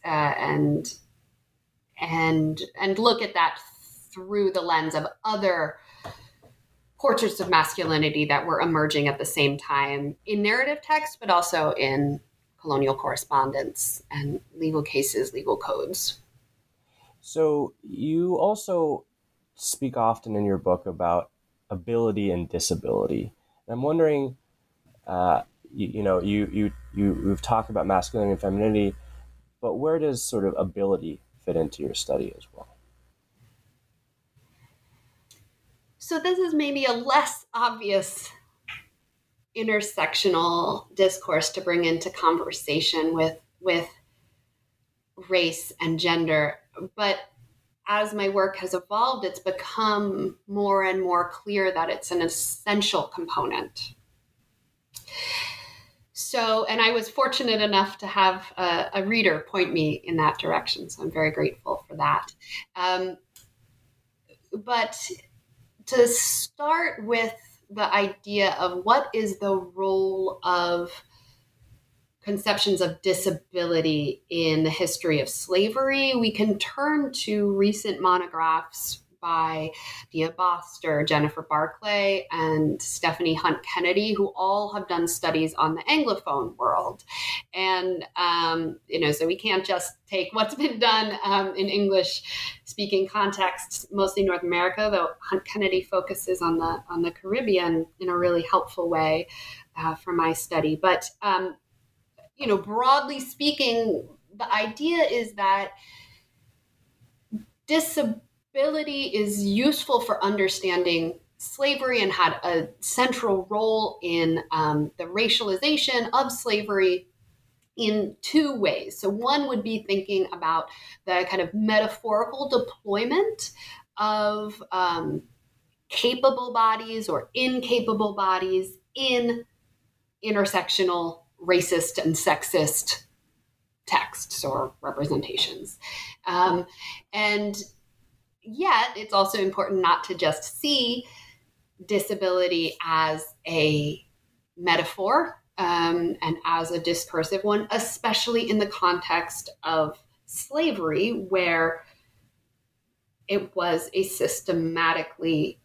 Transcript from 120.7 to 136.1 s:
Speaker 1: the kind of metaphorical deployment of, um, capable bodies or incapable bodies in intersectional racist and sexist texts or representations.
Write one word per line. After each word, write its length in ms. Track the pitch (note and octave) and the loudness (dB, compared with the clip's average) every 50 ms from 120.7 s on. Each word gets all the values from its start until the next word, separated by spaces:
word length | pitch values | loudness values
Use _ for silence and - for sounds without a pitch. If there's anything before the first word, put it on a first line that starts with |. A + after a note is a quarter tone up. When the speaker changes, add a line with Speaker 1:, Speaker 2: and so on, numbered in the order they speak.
| - - - - - _ - | -14 -20 -20 -20 -20 _ -4
Speaker 1:
the 200 | F#3 F#3 F3+ F#3 - | -2 0 0 0 0
kind 120 | F#3+ F#3+ | 0 -2
of 120 | E3+ E3+ G3+ | -2 -2 0
metaphorical 960 | G#3+ G#3+ G#3+ A3 G#3+ G#3+ G#3+ - - - A3 G#3+ G#3+ A#3 A3+ C4+ C4+ C#4 - | 0 0 4 4 4 2 2 -4 -6 -4 0 0 0 0 -2 -4 -6 -4 0
deployment 1040 | C4 A#3+ - - - _ - G3+ G3 G#3 A#3 B3+ D4+ F#4 G#4 A4 A4 - - - - - - - - - - _ - | 0 0 0 -2 -8 _ -4 -2 0 0 0 2 2 2 2 0 -2 -6 -10 -12 -12 -16 -20 -20 -20 -20 -20 _ -6
of, 640 | - G#3+ G#3+ G#3+ G#3+ G#3+ G#3 G#3 G#3+ G#3+ G#3 G#3 - - - | -2 0 0 2 2 2 0 0 -2 -6 -8 -10 -14 -12 -6
um, 520 | F3+ F#3 F3+ F3 E3+ E3 D#3+ D3+ D3+ D#3 - _ _ _ _ _ _ _ _ _ _ _ _ - | -2 0 0 0 0 -2 -2 -4 -6 -6 -8 _ _ _ _ _ _ _ _ _ _ _ _ -8
capable 640 | - - - B3 B3+ B3+ C4+ C4+ C4 B3 B3 B3 A3+ | -6 0 0 0 0 4 4 4 4 2 -6 -2 2
bodies 540 | A3+ A3+ A3 A3 A3 A3+ A3+ A3+ A3 G#3+ | 4 4 4 4 2 -4 -6 -6 -6 -4
or 220 | - A#3 - - - - | -2 -4 -4 -4 -4 -4
incapable 800 | B3 B3+ B3+ B3+ B3 A#3+ - A#3+ A#3 A3+ A3+ G#3+ G3+ G#3+ G#3 G3 | 0 0 0 0 -2 0 2 0 2 2 0 0 0 0 -2 0
bodies 640 | G3+ F#3+ F#3+ F#3 F#3 F#3 F#3 F#3 F#3 F#3 - - - _ _ - | 0 0 2 2 0 0 0 0 0 0 -2 -10 -20 _ _ -8
in 500 | C4+ C4+ C4 B3 A#3+ A#3+ A#3 A#3+ A#3 A#3 _ _ _ _ _ _ _ _ _ _ _ _ _ _ _ G3+ | -4 0 2 2 2 2 2 0 -2 -6 _ _ _ _ _ _ _ _ _ _ _ _ _ _ _ -4
intersectional 1000 | A3 G#3+ G3+ G3 G3+ - F#3 F3 - - - F#3+ F3+ F3 F3 E3 E3 - - _ _ _ - | 0 2 2 2 2 2 0 0 0 0 2 2 2 2 0 -2 -4 -6 -10 _ _ _ -8
racist 560 | F3 F3 F3+ F3+ F3 - F3+ E3+ E3 - - | 2 4 4 4 4 4 2 0 0 0 -2
and 180 | - - D#3+ D#3+ | 0 0 2 0
sexist 880 | - - F3+ D3+ - - - - E3 D3+ D3+ - - - - - - - _ _ _ _ _ _ _ _ _ _ _ _ _ _ _ - | 2 2 2 2 2 0 0 2 2 2 2 0 -2 -2 -2 -4 -4 -6 _ _ _ _ _ _ _ _ _ _ _ _ _ _ _ -6
texts 580 | - - B2 G#2 - - - - - - - - | 0 0 0 0 -2 -8 -12 -10 -10 -8 -6 -4
or 280 | C#3 C3+ C3 C3 B2+ - _ | -4 -2 -2 -4 -4 -8 _
representations. 960 | C#3 C#3 - C#3 D3 D3 C#3+ - - - - - - - - - - - - - - - - - - - | -10 -8 -4 -4 -2 -2 -2 -2 -4 -4 -2 -2 -2 -2 -4 -10 -12 -14 -16 -16 -14 -12 -12 -10 -12 -14